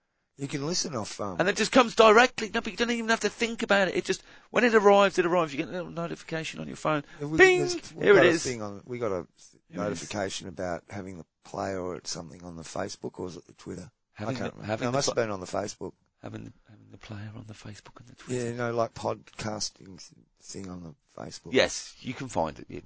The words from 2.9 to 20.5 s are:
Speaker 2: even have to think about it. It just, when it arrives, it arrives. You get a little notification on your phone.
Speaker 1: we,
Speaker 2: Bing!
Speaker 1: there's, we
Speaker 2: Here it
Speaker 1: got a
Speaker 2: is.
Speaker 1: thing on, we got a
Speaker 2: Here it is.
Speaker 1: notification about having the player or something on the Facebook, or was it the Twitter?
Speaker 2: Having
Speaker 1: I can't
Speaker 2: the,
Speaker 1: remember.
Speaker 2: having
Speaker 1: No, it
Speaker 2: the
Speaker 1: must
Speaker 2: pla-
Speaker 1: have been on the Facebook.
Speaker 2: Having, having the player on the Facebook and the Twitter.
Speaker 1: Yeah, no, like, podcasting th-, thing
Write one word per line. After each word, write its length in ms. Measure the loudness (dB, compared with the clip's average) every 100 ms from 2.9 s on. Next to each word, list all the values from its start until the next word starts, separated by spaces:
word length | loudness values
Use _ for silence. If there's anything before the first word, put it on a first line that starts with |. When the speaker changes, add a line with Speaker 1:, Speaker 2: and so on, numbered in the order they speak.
Speaker 2:
even 200 | 0 0
have 100 | 0
to 80 | 0
think 340 | -2 -4 -2
about 260 | 2 4 4
it. 80 | 0
It 80 | -2
just, 160 | -4 -8 -20 _
when 140 | 2
it 100 | 6
arrives, 440 | 8 8 8 8 4
it 80 | 2
arrives. 260 | 4 2
You 60 | -2
get 100 | -6
a 40 |
little 180 | -6 -8
notification 680 | -6 -8 -8 -8 -8 -6 -8
on 80 | -10
your 80 | -6
phone. 280 | -2 -2 -4 -10
Speaker 1:
we, 160 | -2 4
Speaker 2:
Bing! 220 | 6 6
Speaker 1:
there's, 340 | 0 -4 -8
we 100 | 0
Speaker 2:
Here 80 | 6
it 20 | 8
Speaker 1:
got 80 |
a 40 | 8
Speaker 2:
is. 140 | 4
Speaker 1:
thing 200 | -2 -6
on, 180 | -8 -10 -10
we 120 | -6
got 140 | -4
a 20 | -4
Speaker 2:
Here 80 | -6 _ -20 _ _
it 20 |
is. 40 | -6
Speaker 1:
notification 720 | -6 -6 -6 -4 -4 -6 -10
about 360 | -8 -6 -6 -8
having 300 | -14 -12 -14
the 80 | -18 _
player 340 | -14 -8 -6 -6
or 200 | -6 -8
something 380 | -10 -10 -12 -16
on 120 | -16 -14
the 60 |
Facebook, 560 | -10 -8 -8 -8 -12 -10
or 40 | -12
was 100 | -12
it 100 | -20
the 60 |
Twitter? 380 | -20 -14 -14 -14 _ _
Speaker 2:
Having 220 | -12 -8 -6
Speaker 1:
I 20 |
can't 140 | -6
Speaker 2:
the, 40 | -8
Speaker 1:
remember. 40 | -6
Speaker 2:
having 120 | -4
Speaker 1:
No, 40 | -2
it 40 |
Speaker 2:
the 40 | 0
Speaker 1:
must 80 | 0
Speaker 2:
pla- 60 |
Speaker 1:
have 140 | 0 0
been 40 |
on 60 | -2
the 60 | -6
Facebook. 460 | -4 -4 -6 -12 -14 _ _
Speaker 2:
Having, 300 | -14 -12 -14 -18 _
having 180 | -20 -20
the 80 | -20
player 320 | -14 -12 -12 -14
on 80 | -16
the 80 |
Facebook 440 | -16 -16 -16 -18 -20
and 80 | -20
the 60 |
Twitter. 300 | -18 -8 -4 -4
Speaker 1:
Yeah, 60 | -4
no, 160 | -2
like, 220 | 0 -2
podcasting 880 | -2 -6 -6 -8 -10 -6 -6 -6 -10 -20
th-, 140 | -20 -20 _ _ _
thing 280 | -18